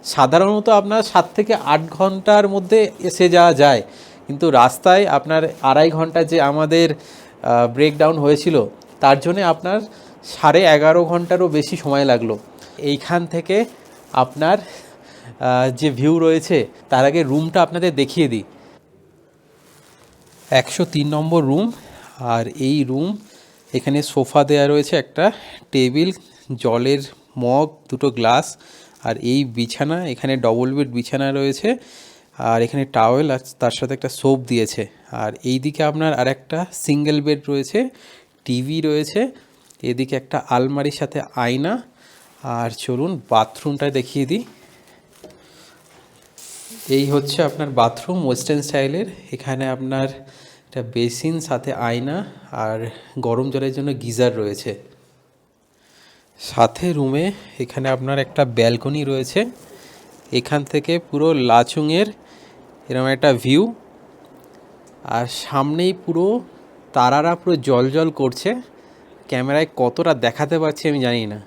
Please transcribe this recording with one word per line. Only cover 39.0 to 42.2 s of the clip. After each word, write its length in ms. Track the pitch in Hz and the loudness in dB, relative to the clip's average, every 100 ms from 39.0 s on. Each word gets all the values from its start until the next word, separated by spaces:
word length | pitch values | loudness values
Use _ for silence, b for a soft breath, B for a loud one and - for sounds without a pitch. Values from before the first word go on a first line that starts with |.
| 151 208 254 b b b b _ | -2 -2 -4 b b b b _
এদিকে 320 | 127 123 131 135 | -6 -4 -2 -4
একটা 220 | - 143 - 123 | -4 -8 -2 0
আলমারির 400 | 131 143 143 143 | 0 -2 -4 -4
সাথে 180 | 143 147 - - | -6 -6 -8 -4
আয়না। 300 | 120 127 156 240 - b b b | -2 -2 -2 -6 -8 b b b